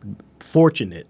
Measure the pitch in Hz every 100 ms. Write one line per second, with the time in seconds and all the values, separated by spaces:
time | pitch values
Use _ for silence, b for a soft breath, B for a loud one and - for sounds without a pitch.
0 | 101 - - _ - 156 160 160 98 87
1 | -